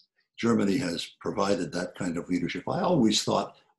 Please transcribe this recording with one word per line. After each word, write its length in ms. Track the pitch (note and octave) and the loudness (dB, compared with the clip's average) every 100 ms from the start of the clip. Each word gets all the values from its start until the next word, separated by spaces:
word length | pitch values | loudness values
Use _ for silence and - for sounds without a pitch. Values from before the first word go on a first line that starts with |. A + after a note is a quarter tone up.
| _ _ _ - | _ _ _ -2
Germany 400 | A#2 A2 G2+ F2+ | 2 2 2 0
has 300 | F2 E2 - - | -2 -4 -8 -8
provided 520 | F2+ G2 G2 G2 E2+ | -6 0 0 0 -2
that 240 | F2+ F2+ - | -4 -6 -6
kind 220 | F#2+ E2 | -6 -4
of 120 | - | -2
leadership. 340 | F2+ E2+ - - | -2 -2 -4 -4
I 140 | - | -2
always 420 | F3 E3+ A2 G#2+ | 2 4 4 4
thought, 320 | - G2+ - - _ | 2 0 -2 -10 _